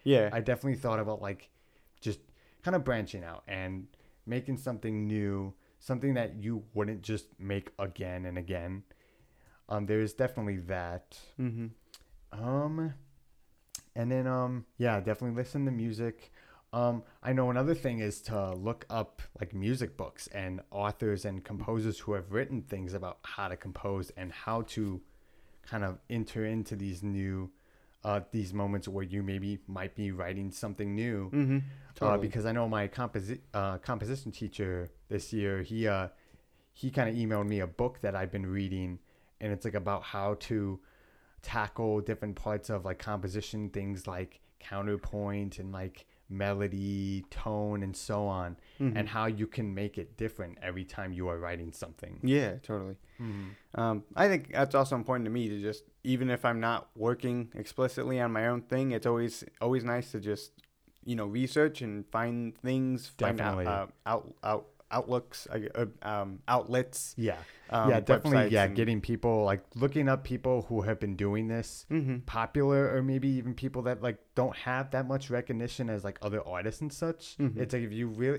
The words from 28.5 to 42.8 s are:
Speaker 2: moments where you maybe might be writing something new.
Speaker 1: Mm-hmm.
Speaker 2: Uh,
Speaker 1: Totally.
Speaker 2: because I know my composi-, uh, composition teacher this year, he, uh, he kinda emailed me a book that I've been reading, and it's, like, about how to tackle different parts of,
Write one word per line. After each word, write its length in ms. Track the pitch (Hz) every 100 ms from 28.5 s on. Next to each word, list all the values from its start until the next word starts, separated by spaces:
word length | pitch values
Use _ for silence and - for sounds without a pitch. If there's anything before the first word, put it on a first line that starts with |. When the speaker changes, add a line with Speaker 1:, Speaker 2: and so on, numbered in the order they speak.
Speaker 2:
moments 360 | 101 101 101 98
where 160 | 98
you 180 | 92 101
maybe 380 | 98 95 101 101 -
might 280 | 95 98
be 160 | - 101
writing 400 | 92 90 98 98
something 440 | - 110 101 101
new. 360 | 101 120 104 92
Speaker 1:
Mm-hmm. 280 | 143 131 135
Speaker 2:
Uh, 20 | 135 - -
Speaker 1:
Totally. 320 | - 107 104 101
Speaker 2:
because 180 | 113
I 60 | 110
know 180 | 120 113
my 200 | 107 98
composi-, 520 | - 123 107 98 127 -
uh, 240 | 101 98 92
composition 540 | - 113 107 135 113
teacher 580 | - 104 - 92 90 87 - -
this 240 | 104 -
year, 300 | 110 101 95
he, 240 | 87 110 107
uh, 220 | 98 90 - - - _ _ _
he 180 | - 131
kinda 220 | 135 113
emailed 340 | 117 110 104 104
me 140 | 101
a 80 | 90
book 320 | - 123 -
that 160 | 104 95
I've 160 | 92
been 140 | 101 95
reading, 520 | 98 95 95 92 87 - _ _ _
and 120 | 107
it's, 120 | 101
like, 100 | 113
about 280 | 98 95 98
how 320 | - 101 101
to 460 | 104 - 110 98 95 - - - - _ -
tackle 600 | - 113 104 - 113 107
different 340 | 104 104 104
parts 340 | - 107 107 -
of, 160 | 101